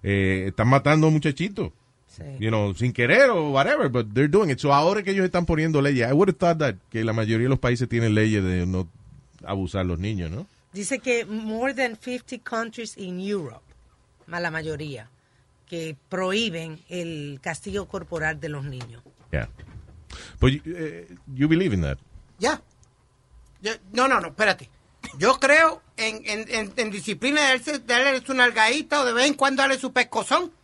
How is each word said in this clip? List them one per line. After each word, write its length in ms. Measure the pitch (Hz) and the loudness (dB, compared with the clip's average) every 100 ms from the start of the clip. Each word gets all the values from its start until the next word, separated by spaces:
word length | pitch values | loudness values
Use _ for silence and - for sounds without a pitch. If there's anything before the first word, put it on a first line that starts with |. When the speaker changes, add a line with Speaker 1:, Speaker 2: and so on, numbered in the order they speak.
Speaker 1:
eh, 420 | 101 98 95 95 95 | 0 2 2 0 -2
están 220 | 95 117 | 0 4
matando 380 | 135 143 156 156 | 4 4 4 4
a 20 | |
un 60 | 156 | 4
muchachito. 580 | 156 139 185 202 165 _ _ _ _ | 0 -2 -6 -4 -8 _ _ _ _
Speaker 2:
Sí. 140 | - 85 135 | -18 -16 -6
Speaker 1:
You 80 | 110 | -2
know, 240 | 110 101 | 0 -2
sin 200 | 92 123 | -2 -2
querer 360 | 117 120 208 269 | 0 4 6 6
o 220 | 196 147 | 4 0
whatever, 380 | 135 185 302 170 | 2 2 2 2
but 220 | 123 110 | 0 0
they're 160 | 107 147 | 2 4
doing 180 | 185 185 | 4 2
it. 80 | 127 | 0
So 160 | 147 | 4
ahora 300 | 139 165 208 | 4 4 2
que 80 | 190 | 0
ellos 120 | 196 | 0
están 220 | 185 180 175 | 0 0 0
poniendo 380 | 160 160 151 | 0 2 2
leyes, 260 | 143 135 117 | 2 2 4
I 40 | |
would 160 | 143 190 | 4 4
have 80 | 175 | 4
thought 180 | 175 165 | 2 2
that 180 | 143 98 _ | 0 -4 _
que 140 | 113 | -4
la 100 | 113 | -2
mayoría 300 | 110 110 113 127 | 0 0 2 2
de 40 | |
los 100 | 131 | 2
países 280 | 123 120 123 | 0 0 0
tienen 280 | 117 117 107 | 0 2 4
leyes 280 | 110 107 | 4 2
de 220 | 92 90 90 | 2 0 0
no 220 | 92 85 - - - _ - - | -2 -4 -12 -20 -20 _ -20 -8
abusar 360 | 98 90 98 | -6 -4 -2
a 20 | |
los 160 | 90 85 | -2 -2
niños, 320 | 101 104 82 | -4 -4 -6
¿no? 160 | 95 190 _ _ | -8 -12 _ _
Speaker 2:
Dice 240 | 190 202 269 | -10 -6 -4
que 280 | 262 240 190 | -2 -2 -2
more 500 | 214 220 220 262 247 | -8 -6 -4 -4 -2
than 200 | 247 220 | -4 -4
fifty 440 | - 247 - 233 | -8 -10 -10 -14
countries 580 | - 226 226 233 220 - | -6 -6 -6 -10 -14 -10
in 220 | 190 180 | -10 -8
Europe, 420 | 196 202 139 107 _ _ _ _ _ _ - | -4 -4 -6 -14 _ _ _ _ _ _ -10
ma-, 140 | 170 | -6
la 100 | 175 | -4
mayoría, 600 | 160 156 151 151 123 110 _ _ _ _ _ _ | -4 -6 -8 -8 -12 -16 _ _ _ _ _ _
que 280 | 170 160 147 _ | -8 -8 -12 _
prohíben 720 | 185 185 202 226 165 160 156 _ | -4 -2 0 -2 -4 -10 -14 _
el 480 | 175 170 156 143 139 | -8 -8 -8 -10 -10
castigo 480 | 180 160 202 196 180 | -10 -10 -8 -8 -8
corporal 520 | 190 170 165 156 156 | -10 -8 -6 -4 -6
de 100 | 156 | -8
los 140 | 147 139 | -8 -8
niños. 380 | 127 117 117 - _ - | -10 -14 -18 -20 _ -6
Speaker 1:
Yeah. 160 | 71 55 - - - - - - - - - | -6 -6 -12 -20 -20 -20 -20 -20 -18 -18 2
But, 140 | 127 147 160 | 2 2 -8
eh, 420 | 175 156 170 175 - - 131 | -8 -8 -10 -18 -20 -16 -2
you 120 | 151 | 2
believe 280 | 160 190 98 | 4 2 0
in 60 | |
that? 160 | 76 67 _ - - _ | -2 -4 _ -20 -20 _
Speaker 3:
Ya. 220 | 240 311 _ _ _ _ _ _ _ - - _ | -2 -2 _ _ _ _ _ _ _ -20 -20 _
Yo, 120 | 202 226 190 | -8 -8 -6
no, 160 | 226 262 | 0 2
no, 120 | 240 | 2
no, 100 | 170 | -2
espérate. 420 | 147 214 185 123 _ _ _ - 139 | 0 0 0 -6 _ _ _ -18 0
Yo 200 | 196 269 | 2 4
creo 440 | 269 302 320 - _ - | 6 6 6 2 _ -6
en, 240 | 220 220 220 | -6 -4 -6
en, 200 | 208 220 | -6 -4
en, 240 | 226 208 247 | -4 -4 -4
en 140 | 220 | -4
disciplina 520 | 202 - 202 262 302 | -4 -6 -4 0 2
de 40 | 277 254 | 2 2
darse, 180 | 247 285 | -2 -6
darle 460 | 220 240 269 262 254 | 0 2 2 0 -2
su 80 | |
nalgadita 680 | 262 247 226 220 285 - 294 | 2 2 4 2 2 0 0
o 40 | 254 | 2
de 80 | |
vez 140 | 233 277 | 2 2
en 80 | 285 | 2
cuando 260 | 269 269 | 0 2
darle 160 | 277 262 | 2 0
su 160 | 262 | 0
pescozón. 580 | 254 240 220 - 302 349 _ | 0 0 -2 0 0 0 _